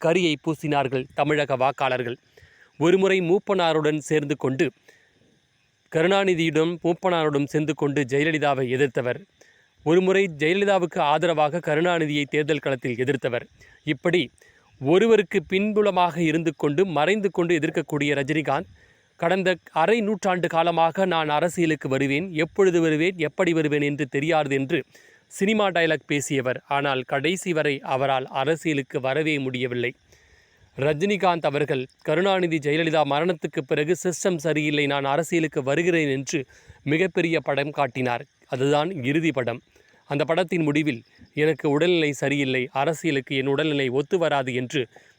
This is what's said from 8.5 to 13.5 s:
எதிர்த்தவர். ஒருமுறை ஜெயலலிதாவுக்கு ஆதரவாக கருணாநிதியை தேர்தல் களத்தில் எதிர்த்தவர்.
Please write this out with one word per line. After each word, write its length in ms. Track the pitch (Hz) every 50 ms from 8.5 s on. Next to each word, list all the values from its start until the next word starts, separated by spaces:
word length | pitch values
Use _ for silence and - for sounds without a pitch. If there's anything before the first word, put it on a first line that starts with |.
| 139 127 135 120
எதிர்த்தவர். 500 | 127 131 143 135 - 143 123 123 120 - 196 _ _ _ - _ _ _ _ _ _ _ _
ஒருமுறை 460 | 147 165 185 185 185 190 196 202 185 156 139
ஜெயலலிதாவுக்கு 640 | 151 156 180 202 202 196 196 185 175 165 - 185
ஆதரவாக 600 | 160 143 151 160 165 175 165 151 151 147 143 175
கருணாநிதியை 640 | - - 151 151 170 180 175 165 156 147 147 147 143
தேர்தல் 340 | 139 - 151 151 143 156 143
களத்தில் 360 | - 143 135 123 - 139 120
எதிர்த்தவர். 500 | 110 127 127 143 120 - 131 120 117 - -